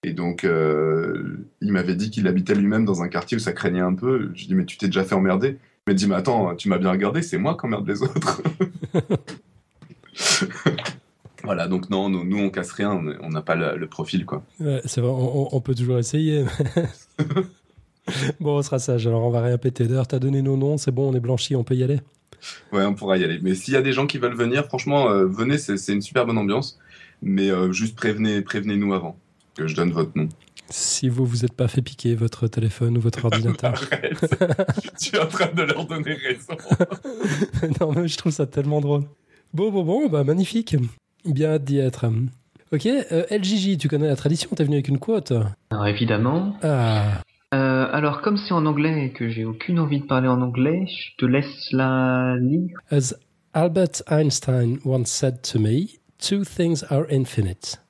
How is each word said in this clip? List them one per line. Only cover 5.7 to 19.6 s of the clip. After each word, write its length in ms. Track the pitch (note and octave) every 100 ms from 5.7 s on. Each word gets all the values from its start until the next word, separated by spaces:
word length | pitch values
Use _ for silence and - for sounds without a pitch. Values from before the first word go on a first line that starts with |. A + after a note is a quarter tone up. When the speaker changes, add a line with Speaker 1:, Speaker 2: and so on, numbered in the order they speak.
| _ -
Speaker 1:
Il 40 |
m'a 40 |
dit, « 120 | F#2+ G2+
Mais 60 |
attends, 400 | F#2 F#2 A#2 F#2 F2
tu 140 | G2+
m'as 80 | F2+
bien 120 | F#2
regardé, 300 | F#2 G2+ D#3+
c'est 160 | E3+ E2+
moi 180 | G2+
qui 120 | E3 B2+
emmerde 200 | G#2+ G2+
les 160 | G#2
autres. » 400 | - - - - - - F#3 - - F3 - - - - _ _ _ _ - - -
<laughs> 360 | - - - - - - - - - _ _ - -
Voilà, 240 | G#2+ F#2 E2+
donc 200 | F#2 F2+
non, 180 | G2 G2
nous, 140 | F#2
nous, 140 | F2 G2+
on 120 | G2+
casse 220 | F#2 F2+
rien, 200 | - G#2
on, 220 | G2 D#2 C#2+
on 80 | D#2+
n'a 100 | D#2
pas 120 | D#2+
le, 220 | E2+ E2 E2
le 100 | D#2+
profil, 360 | - D#2 F#2 E2+
quoi. 160 | D#2+ - _
Speaker 2:
Ouais, 200 | D#3 C3+
c'est 160 | A#2+ -
vrai, 100 | A#2+
on, 320 | C3 B2+ C#3
on, 60 | C3+
on 80 | C3+
peut 140 | B2+
toujours 240 | B2+ B2 B2
essayer. 460 | A2+ D3+ D#3 D3+ C3
<laughs> 40 | - C3+ - E3+ - - - D3+ D#3 F#3 - _ - _ _ - C3+ C3+ D3
Bon, 180 | D3 C#3+
on 40 |
sera 160 | C#3 C3+
sage, 280 | B2 A#2+ A2+
alors 160 | A2+
on 60 | A#2+
va 120 | A#2+
rien 140 | A#2+
péter. 300 | B2